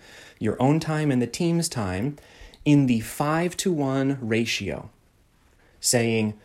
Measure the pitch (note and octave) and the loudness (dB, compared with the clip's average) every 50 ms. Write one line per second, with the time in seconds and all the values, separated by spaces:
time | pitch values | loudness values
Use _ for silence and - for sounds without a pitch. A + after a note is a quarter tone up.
0 | - - - - - - - - - G#2+ - - B2 C#3 D3+ D#3+ D#3 D#3 D#3 D3+ | -14 -20 -20 -20 -20 -20 -12 -4 -2 -2 0 2 2 4 4 2 0 -2 -2 -2
1 | D#3 D3 B2+ B2 A#2+ A#2+ - - F3 E3+ E3+ E3+ D#3+ - - B2 G#2 F#2 F#2 F#2 | 0 0 2 0 0 -2 -2 -2 0 0 0 0 -2 -2 -4 -4 -4 -2 -2 -2
2 | A#2 D3 D3 - - - - - - - - - - D3+ D3 C#3+ C#3 B2 A#2+ A2 | -4 -4 -6 -8 -18 -20 -20 -20 -20 -20 -20 -4 2 4 6 6 6 4 2 0
3 | A2 - - - D3 D3+ D#3 E3 F3 F3+ E3+ - - F#3+ E3+ D3 C#3 C3+ C3+ C3+ | 0 -6 -6 -4 -2 0 0 0 0 -2 -4 -2 -2 -2 0 0 0 0 0 0
4 | C3+ C#3 C#3 B2+ B2 A2 A2+ A2+ A#2 A2 - - G2 F2 C#2 - - - _ _ | 0 0 -2 -4 -2 -2 0 0 0 -2 -4 -4 -4 -6 -6 -8 -10 -16 _ _
5 | _ _ _ _ _ _ _ _ _ _ _ _ _ _ _ _ - - - A#2+ | _ _ _ _ _ _ _ _ _ _ _ _ _ _ _ _ -2 0 2 2
6 | A#2 A#2 A2+ A2+ A2 G#2+ G#2 - | 2 2 2 2 0 -2 -4 -8